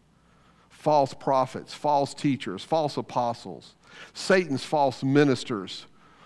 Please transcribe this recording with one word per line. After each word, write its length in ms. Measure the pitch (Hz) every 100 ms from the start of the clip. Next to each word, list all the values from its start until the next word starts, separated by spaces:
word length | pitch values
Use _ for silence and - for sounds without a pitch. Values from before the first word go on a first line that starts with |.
| _ _ _ _ _ _ _
False 440 | - - 151 139
prophets, 600 | - - 135 131 98 -
false 400 | - 151 143 139
teachers, 480 | - 151 131 - 92
false 340 | - 160 147 139
apostles, 800 | 113 - 120 117 98 71 - - - - -
Satan's 500 | - - 190 170 131
false 380 | - 160 139 -
ministers, 840 | 135 139 147 123 - 110 92 - - - - -